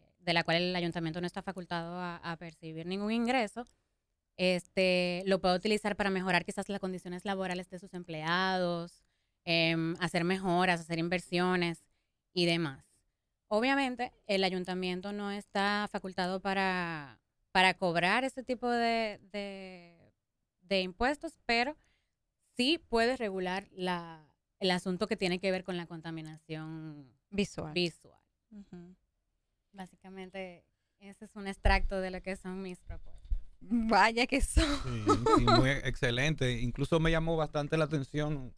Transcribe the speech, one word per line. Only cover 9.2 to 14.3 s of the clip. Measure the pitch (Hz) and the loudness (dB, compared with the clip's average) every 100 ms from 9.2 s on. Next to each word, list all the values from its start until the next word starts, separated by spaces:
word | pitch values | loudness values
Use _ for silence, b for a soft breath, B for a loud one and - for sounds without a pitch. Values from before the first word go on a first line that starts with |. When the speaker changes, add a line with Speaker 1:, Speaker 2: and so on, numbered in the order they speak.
| _ _ 175 | _ _ 0
Speaker 1:
em, | 165 165 165 165 175 | 2 4 2 0 0
hacer | 175 175 | 0 0
mejoras, | 170 190 190 175 185 170 | 0 0 2 2 2 0
hacer | 160 170 | -2 -2
inversiones | 170 180 - 175 180 180 170 165 _ _ _ _ _ | -2 -2 -2 0 2 2 0 -4 _ _ _ _ _
y | 185 170 | 0 2
demás. | 170 156 135 - _ _ _ _ _ - | 2 -2 -6 -20 _ _ _ _ _ -2
Obviamente, | 214 254 277 269 240 247 _ | 0 2 2 0 -2 -8 _
el | - | -2